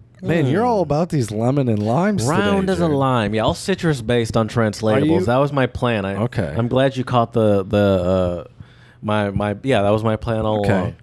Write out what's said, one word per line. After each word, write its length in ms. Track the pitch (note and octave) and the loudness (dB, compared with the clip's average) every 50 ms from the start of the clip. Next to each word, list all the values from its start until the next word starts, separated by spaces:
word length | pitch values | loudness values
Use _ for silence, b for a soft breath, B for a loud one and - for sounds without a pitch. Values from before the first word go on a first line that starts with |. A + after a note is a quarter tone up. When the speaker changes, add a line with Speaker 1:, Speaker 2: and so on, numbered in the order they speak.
| - - _ - | -20 -20 _ -10
Speaker 1:
Man, 260 | - B2+ E3 E3+ C#3 B2+ | -4 -2 0 0 0 0
you're 160 | C#3+ G3 A#3+ | 0 0 0
Speaker 2:
Hmm. 40 | B3 | 0
Speaker 1:
all 120 | A#3 G3+ | 0 0
about 280 | E3+ D3 C#3+ D3+ F3+ E3+ | 0 0 0 -2 -2 -2
these 200 | E3 C#3+ A#2 G#2 | -2 -2 -2 -2
lemon 360 | G#2+ G#2+ A#2 B2 C#3 D3 C3 A#2+ | -2 -2 0 0 0 0 0 0
and 120 | A2 G#2 | 0 0
limes 420 | G#2 A2 A#2+ D#3+ F3+ G#3+ G#3 F#3 A2+ | 0 0 0 0 0 0 0 0 0
Speaker 2:
Round 360 | C3 D#3+ F#3+ G3+ G3+ G3 G3 | 0 0 0 0 0 0 0
Speaker 1:
today, 100 | F#3+ F#3 F#3 | 0 0 0
Speaker 2:
as 60 | F3 | 0
a 60 | F3 | 0
Speaker 1:
Jared. 120 | D#3+ D3 C#3 | 0 0 2
Speaker 2:
lime. 380 | C3+ C3 B2+ A#2+ G#2+ G2+ G#2+ | 2 2 2 0 0 0 0
Yeah, 60 | G#2+ A2 | 0 0
all 100 | C#3 E3+ | 0 -2
citrus 480 | - - - F#3 - - E3 D3 B2 | -2 -2 -4 -4 -2 0 -2 -2 -2
based 340 | G#2+ A2+ A#2+ A#2+ A2+ A2 - | -2 0 0 0 0 0 0
on 120 | A#2 A2 G#2+ | 0 0 0
translatables. 520 | - A#2+ A2+ G#2+ G2+ - A2 A2 A2 - | 0 0 0 0 -2 -2 0 0 2 2
Speaker 1:
Are 40 | D3 | 2
you 200 | D#3 D#3+ - F#2 | 2 2 2 2
Speaker 2:
That 120 | A2+ A#2+ C3 | 2 2 2
was 160 | D3 C#3+ C#3+ | 2 0 0
my 140 | C#3 B2+ A#2+ | 0 -2 -2
plan. 380 | - - B2+ A#2+ A#2 G#2 F#2+ | -2 -2 -2 0 0 0 -2
I, 100 | G2 G2 G2 A2+ | -2 -2 -2 -2
Speaker 1:
Okay. 280 | A#2+ - A2+ F2+ D2 D2 F2+ | -2 -2 -4 -4 -4 -2 -2
Speaker 2:
I'm 100 | A#2 A#2 | -2 0
glad 300 | B2+ C3 C3+ C#3 B2 B2+ | 2 2 2 2 0 -2
you 60 | A#2+ | -4
caught 300 | - B2+ A#2+ A#2 - - | 0 2 0 2 2 2
the, 300 | A#2 A2 G#2+ G2+ G2 F#2 | 2 2 4 2 2 0
the, 140 | G2+ G#2+ G#2 G#2 G2 F#2+ F#2 F2 F2+ F#2+ F#2 F2+ F2+ F2 E2+ C#2 - | 0 2 2 4 4 4 2 2 2 2 2 2 0 -2 -4 -8 -12
uh, 40 | - B B B B B B B B B B | -18 B B B B B B B B B B
my, 260 | G#2+ G#2+ G#2+ G#2 G2+ | -2 0 0 0 -2
my, 260 | G2 G2 G#2 G#2 G#2 G#2 | -2 -2 -2 -2 -4 -4
yeah, 220 | - C3+ B2+ G#2 G2+ | -2 0 0 2 2
that 80 | G2+ | 2
was 120 | G#2+ A2 A2 | 2 2 2
my 120 | A2+ A2 | 0 -2
plan 280 | G#2 - A#2 A2+ A2 A2 | -2 -2 -4 -4 -2 -2
all 160 | G#2+ G#2+ G#2 | -2 -2 0
Speaker 1:
Okay. 100 | G2+ G2+ G2+ | 0 0 0
Speaker 2:
along. 220 | F#2+ F2+ F2 E2+ - | 0 -2 -4 -8 -10